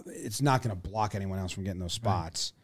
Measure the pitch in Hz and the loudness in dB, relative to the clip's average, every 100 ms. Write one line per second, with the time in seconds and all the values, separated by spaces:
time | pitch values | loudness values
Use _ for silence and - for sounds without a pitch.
0 | - - 127 104 139 131 113 92 95 107 | -4 -10 -6 2 4 4 4 -2 -2 0
1 | 104 104 95 95 92 98 95 90 87 - | 0 0 -2 -2 -2 -2 -2 -2 -2 -2
2 | 107 90 82 - - - | 2 2 0 -4 -6 -6